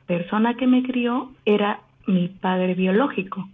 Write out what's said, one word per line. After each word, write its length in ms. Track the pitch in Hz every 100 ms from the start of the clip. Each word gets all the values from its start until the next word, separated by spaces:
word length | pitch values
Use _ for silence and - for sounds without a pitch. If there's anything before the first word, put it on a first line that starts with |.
| -
persona 480 | 175 175 208 233
que 120 | 247 254
me 160 | 254
crió 480 | 254 247 240 247 - -
era 360 | - 208 208 - _ _ -
mi 220 | 185 175
padre 460 | - 190 185 185
biológico. 720 | 180 185 202 285 - 190 190 -